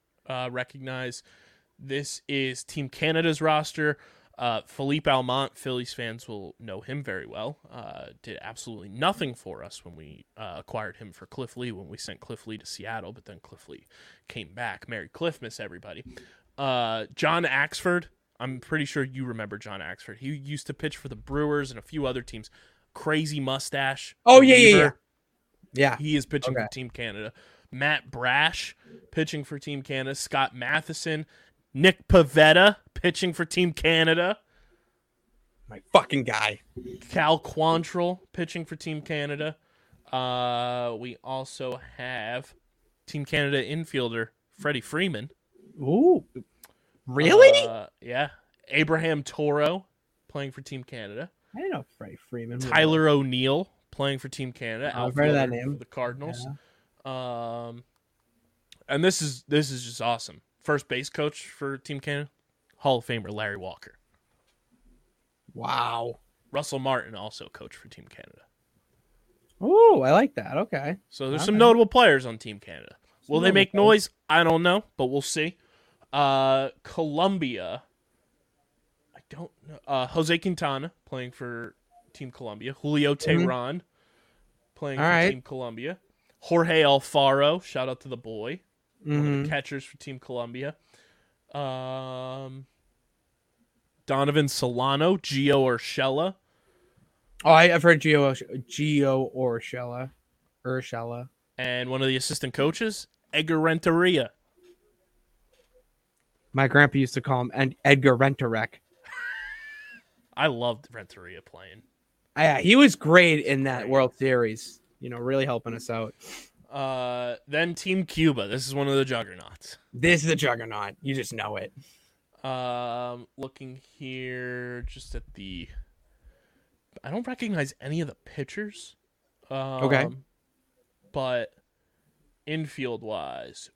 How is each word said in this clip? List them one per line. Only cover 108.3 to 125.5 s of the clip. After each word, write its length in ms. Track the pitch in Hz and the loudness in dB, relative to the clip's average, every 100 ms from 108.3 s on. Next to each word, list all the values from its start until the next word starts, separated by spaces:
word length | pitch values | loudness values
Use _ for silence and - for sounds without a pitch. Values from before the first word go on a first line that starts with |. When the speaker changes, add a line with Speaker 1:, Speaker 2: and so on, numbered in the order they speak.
| 135 127 113 110 - _ _ - - - - - - - - - - _ _ _ - | 2 -2 -2 -4 -10 _ _ -18 -14 -12 -12 -14 -16 -16 -18 -20 -20 _ _ _ -2
Speaker 1:
I 120 | 151 | -2
loved 400 | 120 120 110 - | 0 -4 -4 -10
Renteria 500 | 117 98 - 87 85 | -20 -18 -20 -20 -20
playing. 420 | - 87 95 98 _ _ _ _ _ - | -20 -20 -20 -20 _ _ _ _ _ 0
Speaker 2:
Yeah, 220 | 156 135 | 2 4
he 160 | 165 240 | 6 8
was 200 | 285 - | 8 6
great 500 | 151 175 175 151 - | 6 8 8 4 2
in 180 | 139 | 0
that 180 | 135 127 | 0 -2
Speaker 1:
Right. 80 | 113 | 0
Speaker 2:
World 240 | 135 127 - | 2 2 0
Series, 640 | 135 127 117 110 - - _ _ | 0 2 0 -4 -14 -20 _ _
you 100 | 127 | -14
know, 80 | 120 | -8
really 280 | 120 135 127 | -2 0 0
helping 280 | 117 117 | -2 -6
us 160 | 113 - | -12 -8
out. 240 | 113 110 - - - - _ _ | -6 -8 -12 -18 -18 -20 _ _
Speaker 1:
Uh, 640 | 139 135 131 123 123 123 120 - | -8 -6 -4 -6 -6 -6 -8 -6
then 280 | 147 170 170 | -2 -2 -4
Team 300 | 185 190 175 | -2 -2 -2
Cuba. 420 | - 160 131 104 | 2 2 2 -2
This 180 | 131 127 | -4 -6
is 60 | |
one 140 | 135 139 | -4 0
of 80 | 139 | 0
the 80 | |
juggernauts. 720 | 131 120 104 90 - - - - _ | 0 -2 -6 -14 -20 -20 -20 -20 _
Speaker 2:
This 300 | 120 165 175 | -2 4 4
is 60 | 160 | 4
a 40 | 147 | 0
juggernaut. 580 | 135 120 113 107 101 - | 0 -2 -6 -8 -8 -8
You 120 | 139 135 | -6 -6
just 180 | 113 | -6
know 240 | 117 104 104 | -8 -8 -8
it. 160 | 95 - - _ _ _ _ _ 135 | -10 -16 -20 _ _ _ _ _ -8
Speaker 1:
Um, 800 | 127 127 123 123 120 123 123 117 - | -6 -6 -6 -6 -6 -8 -10 -16 -14
looking 380 | 135 - 135 131 _ _ | -14 -14 -18 -18 _ _
here 840 | 135 131 127 127 127 123 123 123 123 | -12 -10 -10 -8 -8 -8 -10 -10 -12
just 260 | - - 117 | -14 -12 -14
at 80 | - | -14
the, 340 | - 95 | -16 -12